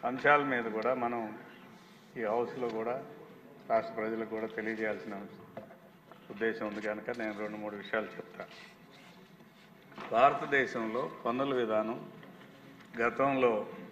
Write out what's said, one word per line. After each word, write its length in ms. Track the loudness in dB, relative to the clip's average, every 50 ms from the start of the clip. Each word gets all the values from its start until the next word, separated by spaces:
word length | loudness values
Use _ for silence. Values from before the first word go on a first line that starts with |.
| -2
అంశాల 360 | -2 -2 4 6 8 8 8 8
మీద 200 | 4 0 0 0
కూడా 300 | 0 -2 0 2 2 2
మనం 280 | 2 0 0 0 -2 -4 -6 -8 -12 -14 -16 -18 -20 -20 -20 -20 -20 -20 -20 -20 -20 -20 -14 -6 -2
ఈ 60 | 0
హౌస్లో 460 | 2 2 2 2 0 -2 -2 -2 -2
కూడా 260 | -2 -2 -2 -2 -2 -4 -6 -10 -14 -16 -18 -18 -20 -20 -20 -20 -20 -20 -2 2
రాష్ట్ర 240 | 2 2 2 2 -4
ప్రజలకు 360 | -4 -2 -2 -2 -2 -4 -4
కూడా 180 | -4 -4 -4 -4
తెలియజేయాల్సిన 680 | -4 -4 -2 -2 -2 0 0 -2 -2 -4 -6 -8 -10 -10 -10 -12 -14 -16 -18 -16 -14 -16 -16 -16 -18 -20 -20 -20 -20 -20 -20 -20 -20 -20 -16 -14
ఉద్దేశం 380 | -4 0 0 0 0 0 -4 -4
ఉంది 140 | -4 -4
కనుక 280 | -4 -4 -4 -4 -4 -6
నేను 260 | -6 -4 -4 -4 -4 -4
రెండు 180 | -6 -6 -6 -6
మూడు 180 | -6 -6 -8
విషయాలు 300 | -8 -6 -2 -2 -2 -2
చెప్తా. 400 | -2 -8 -12 -12 -12 -10 -12 -12 -12 -12 -18 -18 -20 -20 -20 -20 -20 -20 -20 -20 -20 -20 -20 -20 -20 -20 -20 -20 -20 -20 -20 -20 -20 -20 -20 -20 -20 -14 -14 -8 0
భారతదేశంలో 1000 | 6 8 8 8 8 6 -2 2 4 4 4 2 0 -4 -4 -2 -2 -2 -4 -4 -6 -4 -2
పన్నుల 280 | 0 0 2 0 0 2
విధానం 560 | 0 2 2 2 2 2 0 -2 -6 -8 -12 -14 -16 -18 -18 -20 -20 -20 -20 -20 -20 -20 -20 -20 -20 -20 -14 -2 0
గతంలో 680 | 0 0 2 4 2 4 4 6 6 6 4 4 0 -4 -10 -12 -14 -16